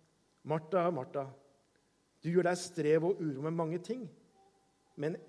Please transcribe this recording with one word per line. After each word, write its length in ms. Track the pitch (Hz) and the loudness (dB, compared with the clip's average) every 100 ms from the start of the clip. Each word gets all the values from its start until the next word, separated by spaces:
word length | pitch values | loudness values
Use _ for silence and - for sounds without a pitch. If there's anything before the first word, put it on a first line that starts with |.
| _ _ _ _ | _ _ _ _
"Martha, 460 | 135 156 160 190 170 | -4 -4 0 0 2
Martha, 360 | 156 127 143 139 - _ _ _ _ _ _ _ _ | 0 -4 -6 -6 -10 _ _ _ _ _ _ _ _
du 60 | 156 | 0
gjør 160 | 175 175 | 4 4
deg 100 | 180 | 2
strev 460 | - - 151 160 170 | -2 0 4 4 4
og 140 | 202 | 0
uro 240 | 160 131 | -2 -4
med 100 | 156 | -2
mange 240 | 165 160 170 | -2 -2 -4
ting, 160 | 180 254 185 - _ _ _ _ _ _ _ - | -6 -8 -8 -16 _ _ _ _ _ _ _ -4
men 160 | 147 - | -4 -4